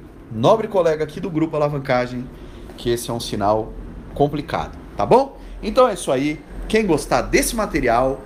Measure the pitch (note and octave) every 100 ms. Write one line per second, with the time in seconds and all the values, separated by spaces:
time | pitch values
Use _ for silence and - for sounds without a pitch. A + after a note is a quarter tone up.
0 | - - - A2 C3+ A3 G#3+ F#3+ E3 D#3
1 | D3 G3+ F#3 D#3+ D#3+ D3+ D3 D3 C3+ B2
2 | B2 B2 B2 - - - - - A#2+ A#2+
3 | - A#2 - A2 G2+ A2 A2+ - - -
4 | - - C#3+ D3 C#3+ F2 D2+ - - -
5 | G#2 A3+ C#4 - - - G3 A3 B3+ F3+
6 | - C3 D3 D3+ - - - G#3+ G#3+ D3
7 | - C3+ G#2 E3 C#4 A#3 G#3 D#3 B2 A#2
8 | C3 C3+